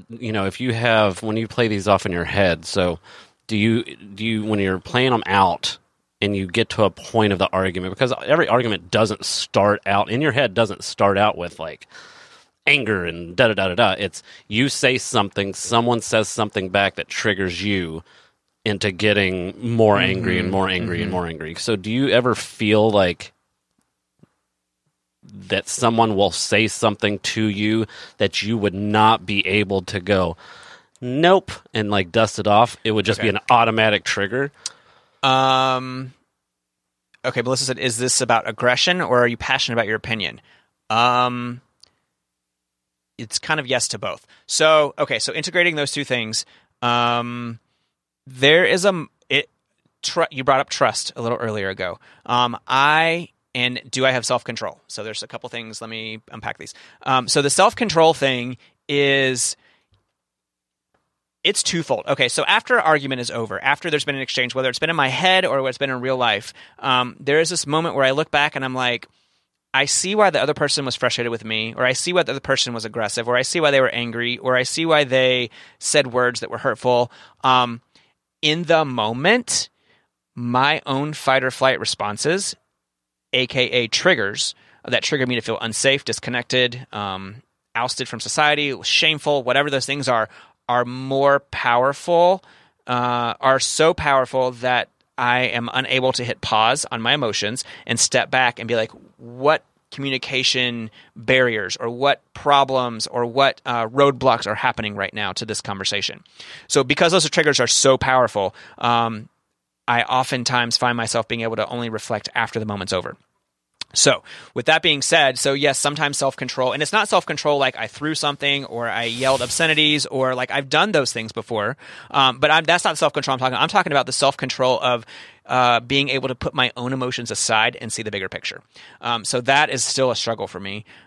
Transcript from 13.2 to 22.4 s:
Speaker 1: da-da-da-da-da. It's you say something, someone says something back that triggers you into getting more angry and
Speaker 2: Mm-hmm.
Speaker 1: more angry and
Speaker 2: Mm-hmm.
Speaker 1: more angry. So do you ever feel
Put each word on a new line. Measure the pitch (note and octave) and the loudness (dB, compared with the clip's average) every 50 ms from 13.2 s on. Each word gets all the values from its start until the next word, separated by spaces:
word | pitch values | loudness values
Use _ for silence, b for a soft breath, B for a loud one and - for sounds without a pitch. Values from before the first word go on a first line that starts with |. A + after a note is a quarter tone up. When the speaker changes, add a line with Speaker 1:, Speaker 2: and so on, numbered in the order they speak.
| F2 E2+ F2 | -10 -4 2
Speaker 1:
da-da-da-da-da. | F2 - A2+ G#2+ F#2+ F#2+ F#2 F2+ F2 A#2 G2+ F#2+ - | 2 4 4 4 2 0 0 2 2 2 2 2 0
It's | G2+ F#2 - - - B B B B B | -4 -6 -6 -10 -20 B B B B B
you | G#2 A2 C3 C#3 | -2 0 0 0
say | - - - B2+ C3 A#2+ | 0 0 2 2 2 0
something, | - - - A2 G2+ G2 - - G2 G2 F#2 | -2 -2 0 0 0 0 -2 -4 -4 -4 -4
someone | - - - A#2+ A#2 A#2 A#2+ A#2+ A2+ | -8 -4 0 2 2 2 2 0 0
says | - - - A2 G#2+ - | 0 0 0 0 0 0
something | - - A2 G#2 - G#2 F#2 F#2 | -2 -4 -4 -2 -2 -4 -4 -2
back | F#2 G2+ G2 G2 - | 0 2 0 0 -2
that | - - - | -4 -10 -8
triggers | - - - A2+ G2+ F#2 G2 F#2 E2+ E2+ | -6 -4 0 0 0 0 -2 -4 -4 -4
you | F#2+ G#2 G2+ F#2+ F2 E2 D#2+ D#2+ - b b b b b b b b _ _ _ - | -4 -2 -2 -2 -2 -4 -8 -10 -12 b b b b b b b b _ _ _ -6
into | A2 G#2 F#2+ - G#2 F#2 | -4 -4 -2 -2 -4 -2
getting | F2 G#2+ G#2+ G2+ G#2 G2 F#2 F#2 F#2 F2+ F#2 - G2+ A#2+ A#2+ A#2 | 0 2 2 4 4 2 0 0 -2 -6 -8 -8 -8 -6 -2 2
more | A2+ A2+ G#2+ G#2 G2+ | 4 6 6 6 6
angry | F2+ F#2+ F#2+ F#2+ F#2 F#2 F2+ F2+ | 4 2 0 0 0 0 0 0
and | F2 | 0
Speaker 2:
Mm-hmm. | F2+ | 0
Speaker 1:
more | F#2+ F#2+ F#2+ F#2+ | 0 0 0 0
angry | F#2 F2+ F2 F2 F2 E2+ | 0 -2 -2 -2 -4 -4
and | E2+ - | -4 -4
Speaker 2:
Mm-hmm. | |
Speaker 1:
more | F#2 F2+ F2 E2 | -4 -4 -4 -6
angry. | E2 D#2 D#2+ D#2 E2+ | -8 -10 -10 -12 -10
So | - - - A2+ | -8 -4 -2 -2
do | G2 F#2 G#2+ | -2 -2 -2
you | A2+ B2+ C#3 C#3 | -2 0 0 0
ever | F#2+ B2 A#2+ B2 A2 | 0 0 0 0 -2
feel | - | -2